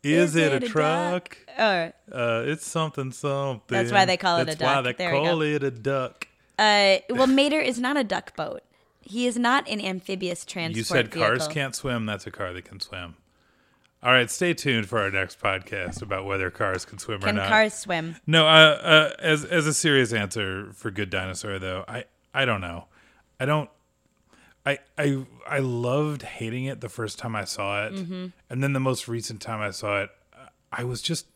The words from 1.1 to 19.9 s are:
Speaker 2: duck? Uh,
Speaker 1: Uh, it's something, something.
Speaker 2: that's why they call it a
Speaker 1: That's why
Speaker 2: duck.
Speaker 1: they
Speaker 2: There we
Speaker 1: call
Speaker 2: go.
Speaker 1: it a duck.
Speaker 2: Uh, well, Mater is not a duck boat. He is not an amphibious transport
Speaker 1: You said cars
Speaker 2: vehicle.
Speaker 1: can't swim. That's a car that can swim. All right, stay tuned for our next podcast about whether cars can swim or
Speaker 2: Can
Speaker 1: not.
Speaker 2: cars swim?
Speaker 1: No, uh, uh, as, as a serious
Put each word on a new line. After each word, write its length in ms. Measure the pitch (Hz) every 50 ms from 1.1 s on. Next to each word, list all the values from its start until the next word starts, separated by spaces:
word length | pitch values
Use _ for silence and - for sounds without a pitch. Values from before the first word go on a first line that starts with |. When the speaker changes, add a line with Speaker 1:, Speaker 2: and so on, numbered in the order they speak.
| 180 180 - - - - - -
Speaker 2:
duck? 100 | 254 262
Uh, 560 | 220 214 196 175 165 170 - _ _ - -
Speaker 1:
Uh, 300 | 127 120 117 117 113 120
it's 220 | 135 151 156 - -
something, 460 | - 165 160 156 - - 135 131 127
something. 480 | - - 143 139 139 139 139 131 110 _ -
Speaker 2:
that's 240 | 123 - 117 117 208
why 100 | 202 190
they 140 | 185 185 180
call 220 | - 185 175 170
it 20 |
a 40 | 160 160
Speaker 1:
That's 140 | 156 151
why 120 | 160 135 135
Speaker 2:
duck. 80 | 139 127
Speaker 1:
they 100 | 123 120 - 92
Speaker 2:
There 80 | 113 135
we 120 | 139 151
Speaker 1:
call 120 | 170 175 160
Speaker 2:
go. 40 | 156
Speaker 1:
it 200 | 151 151 147 135
a 80 | 139
duck. 560 | 127 117 110 135 139 135 131 - - _ - _ _ _ _ _ _ -
Speaker 2:
Uh, 380 | 214 214 208 208 202 196 190 - - -
well, 160 | 254 247 262 269
Mater 340 | 262 269 277 294 285 311
is 180 | - - 254 233
not 160 | 247 254 285
a 80 | 294 262
duck 320 | 202 190 180 - - _
boat. 260 | - 156 - - - _ _ _ _ _ _ _ _
He 260 | _ - 190 233 247
is 120 | 247 226 240
not 320 | 240 233 254 277 - -
an 100 | 214 208
amphibious 640 | 208 190 190 190 - - 196 185 190 175 175 - -
transport 320 | - - 190 170 165 107
Speaker 1:
You 80 | 110 113
said 280 | - 175 156 117 107
cars 320 | - 160 113 104 117 123 -
Speaker 2:
vehicle. 100 | 151 156
Speaker 1:
can't 220 | 151 139 135 120
swim. 300 | - - 135 123 117 110
That's 220 | 107 104 98 - 107
a 40 |
car 200 | - - 101 90
that 140 | 90 90 92
can 160 | - - 95
swim. 340 | - - - 92 90 85 80 _ _ _ _ _ _ _ _ _ _ _ _ _ _ _ _ _ -
All 80 | 123
right, 180 | 127 127 123 117
stay 240 | - - 180 175 165
tuned 340 | - - 147 127 113 107 92
for 120 | 123 113
our 100 | 101 98
next 300 | 98 98 95 90 - _
podcast 640 | - 107 95 95 92 - - 101 90 90 - - -
about 200 | 101 98 95 95
whether 280 | 98 98 98 95 90
cars 340 | - - 110 98 92 92 -
can 140 | - - 101
swim 180 | - - 110 101 98
or 20 |
Speaker 2:
Can 100 | - 208 202
Speaker 1:
not. 120 | 196 196
Speaker 2:
cars 240 | 214 214 220 214 -
swim? 420 | - - 202 180 165 160 165 165 - _ -
Speaker 1:
No, 180 | 156 165 156 156
uh, 20 |
uh, 640 | 160 160 156 156 151 - - 165 160 156 156 143 - -
as, 260 | - 165 156 147 151
as 220 | - 175 170 151
a 80 | 156 147
serious 400 | - - 160